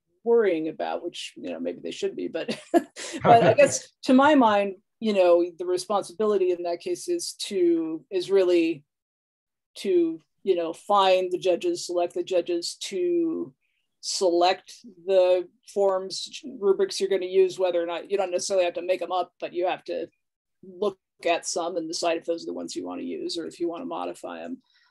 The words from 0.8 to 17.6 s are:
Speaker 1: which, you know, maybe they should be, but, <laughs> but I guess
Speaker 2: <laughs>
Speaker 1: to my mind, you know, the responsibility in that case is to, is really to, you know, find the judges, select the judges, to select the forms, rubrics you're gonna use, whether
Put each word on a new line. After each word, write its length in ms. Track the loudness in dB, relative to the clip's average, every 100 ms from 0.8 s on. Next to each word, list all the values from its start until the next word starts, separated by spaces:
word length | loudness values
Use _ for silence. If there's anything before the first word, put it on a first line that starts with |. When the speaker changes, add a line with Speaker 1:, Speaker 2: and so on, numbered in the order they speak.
| -6 -4
Speaker 1:
which, 300 | -8 -10 -14 -12
you 160 | -10
know, 80 | -6
maybe 200 | -6 -8
they 100 | -10
should 240 | -6 -6 -6
be, 120 | -8
but, 280 | -6 -8 -10 0
<laughs> 60 |
but 720 | 0 0 -8 -12 0 6 8
I 100 | 8
guess 360 | 6 4 2 -10 _
Speaker 2:
<laughs> 80 |
Speaker 1:
to 100 | 4
my 220 | 6 8 6
mind, 400 | 6 4 0 -6 _ _
you 140 | 0
know, 300 | 4 6 6 4 -4
the 60 | -4
responsibility 840 | -4 0 -2 -4 -2 0 2 2
in 120 | 0
that 160 | -4 -6
case 280 | -6 -6 -4
is 240 | -6 -6 -10 -6
to, 580 | 0 2 2 -2 -8 -6
is 220 | -6 0
really 520 | 2 4 2 2 -4 _ _ _ _ _ _ _ _ _ -8
to, 420 | 0 2 2 -2 _ _
you 120 | -2 0
know, 180 | -2
find 580 | -8 0 4 6 4 2
the 60 | -2
judges, 460 | 0 0 0 -4 -4
select 260 | -2 -2
the 100 | -4
judges, 520 | -2 -2 0 -4 -6 -10
to 800 | -8 -4 -2 0 0 -4 -8 -12 _ _ _ _
select 760 | -8 -2 0 4 2 0 -6 -20 -20 -14 0
the 420 | 4 4 2 0 _ -8
forms, 680 | 0 0 0 -4 -10 -12 -14 -16 -2
rubrics 400 | 0 2 0 -2
you're 100 | -2
gonna 160 | -2 0
use, 320 | 2 2
whether 220 | 2